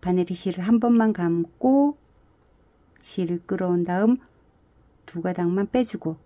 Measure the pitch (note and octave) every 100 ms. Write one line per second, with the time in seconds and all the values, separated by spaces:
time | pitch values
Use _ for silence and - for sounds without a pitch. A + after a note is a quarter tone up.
0 | F3+ F3+ F3 F3 - F3 F3+ A#3 A#3+ A#3
1 | A3 G3+ E3+ E3+ E3+ _ B3+ C4+ C#4+ D4
2 | _ _ _ _ _ _ _ _ _ _
3 | - - F3 F3 - F#3 F#3 F3 F3 F3+
4 | G#3+ B3+ _ _ _ _ _ _ _ _
5 | - F3 F3 F3+ F3 F#3 G3+ B3 A#3+ -
6 | D#3+ D#3+